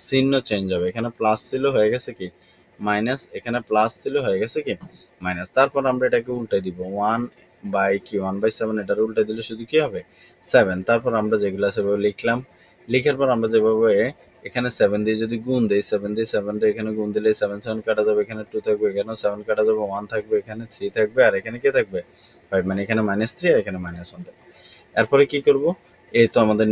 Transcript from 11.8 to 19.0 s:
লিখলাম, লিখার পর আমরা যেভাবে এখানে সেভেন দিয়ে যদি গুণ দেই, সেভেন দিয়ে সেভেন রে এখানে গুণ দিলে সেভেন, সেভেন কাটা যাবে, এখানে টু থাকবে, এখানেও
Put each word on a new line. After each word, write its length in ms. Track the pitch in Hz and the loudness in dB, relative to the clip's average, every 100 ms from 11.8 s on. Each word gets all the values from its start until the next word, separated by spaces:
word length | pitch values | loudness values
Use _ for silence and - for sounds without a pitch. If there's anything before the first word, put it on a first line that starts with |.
| 101 104 104 | 0 2 0
লিখলাম, 320 | - 117 120 131 _ _ _ - | 0 -2 -2 -6 _ _ _ -2
লিখার 240 | 127 143 135 | 0 2 2
পর 80 | 139 117 | 2 2
আমরা 120 | 113 | 2
যেভাবে 580 | 113 110 110 113 101 120 - - _ 101 | 2 4 4 4 4 2 -4 -18 _ -8
এখানে 200 | 127 123 - | -4 -4 0
সেভেন 200 | 101 104 107 | 2 2 0
দিয়ে 100 | 110 | -2
যদি 140 | 110 117 120 | -2 -4 -2
গুণ 160 | 127 110 | 0 2
দেই, 120 | 101 - | 2 2
সেভেন 200 | 104 104 107 | -2 -2 -4
দিয়ে 120 | 113 | -2
সেভেন 200 | 107 101 104 | -2 -2 0
রে 60 | 107 | 0
এখানে 180 | 107 110 107 | 0 -4 -4
গুণ 100 | 107 104 | -2 0
দিলে 120 | 107 107 | 0 2
সেভেন, 180 | 104 101 | -2 -4
সেভেন 160 | 113 110 107 | -6 -6 -2
কাটা 160 | 107 107 | 0 2
যাবে, 120 | 107 | 2
এখানে 180 | 104 110 104 | 0 -6 -8
টু 80 | 107 110 | -6 -2
থাকবে, 180 | 104 107 | 0 0
এখানেও 240 | 98 | 0